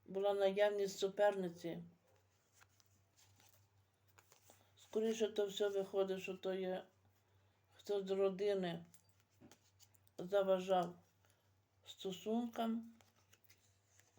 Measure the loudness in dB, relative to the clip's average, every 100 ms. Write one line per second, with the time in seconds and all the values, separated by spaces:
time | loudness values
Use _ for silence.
0 | -8 -2 0 4 4 4 2 2 -2 -2
1 | -4 2 2 2 -4 -6 -8 -8 -12 -20
2 | _ _ _ _ _ _ -20 _ _ _
3 | _ _ -20 _ -20 _ _ _ _ _
4 | _ -20 _ -20 -20 -20 _ _ -6 0
5 | 0 2 0 0 -2 0 0 0 -2 0
6 | 0 0 -6 -6 -4 -2 -2 -4 -8 _
7 | _ _ _ _ _ _ _ -20 -4 -2
8 | 0 2 2 2 0 2 0 -4 -10 -20
9 | _ _ _ _ -20 -20 _ _ -20 _
10 | _ -12 0 0 4 2 4 2 2 -4
11 | _ _ _ _ _ _ _ _ -20 -10
12 | -8 -8 -2 -2 -2 -4 -2 -2 -6 -18
13 | -20 _ _ -20 _ -20 _ _ _ _
14 | -20